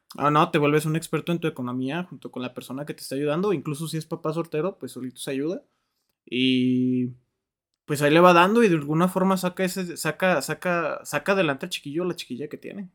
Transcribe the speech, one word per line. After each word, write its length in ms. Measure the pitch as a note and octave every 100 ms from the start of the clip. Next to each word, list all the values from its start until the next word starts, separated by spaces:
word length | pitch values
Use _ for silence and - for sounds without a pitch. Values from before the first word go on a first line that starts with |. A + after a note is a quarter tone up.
| _ -
Ah, 140 | C#3+
no, 200 | D3+ E3
te 60 | D#3+
vuelves 280 | D3 D3+ D#3
un 120 | D#3
experto 340 | - D#3 D3
en 80 | E3+
tu 80 | D#3+
economía 560 | D3 B2 B2+ C3 D#3+
junto 260 | F3+ C3 -
con 100 | C3
la 120 | B2
persona 320 | B2+ - C3 D3
que 80 |
te 80 | -
está 140 | - C3+
ayudando, 380 | D3 D#3 G#3
incluso 340 | E3 D3+ C#3+ D#3+
si 80 | D#3
es 80 | -
papá 280 | D#3+ D#3
soltero, 440 | D#3+ D#3+ D3+ F3 F#3+
pues 140 | C3
solito 240 | B2+ B2+ -
se 100 | -
ayuda. 320 | C3+ C#3+ A#3 - _ _ _ _ _ -
Y 880 | B2 C3 B2+ B2+ B2+ B2+ B2+ B2+ B2 _ _ _ _ _ _ -
pues 160 | C#3+
ahí 100 | D3
le 100 | D#3+
va 100 | F3+
dando 320 | E3+ F3+ A3+
y 60 | A3+
de 60 | E3
alguna 340 | C#3+ D#3 F#3
forma 260 | F#3 F#3 F#3
saca 300 | F3+ F3+ F#3
ese, 320 | F#3+ F3+ C#3+
saca, 440 | D#3 D3+ F#3 D#3
saca, 600 | C3+ D3+ F#3 F3 D3+ -
saca 300 | - D3 -
adelante 320 | G3 E3 C3+ F3+
al 40 |
chiquillo 320 | - C#3+ D3
o 20 | F3+
la 100 | D#3
chiquilla 320 | - B2 C#3+
que 100 | -
tiene. 320 | - G3+ F#3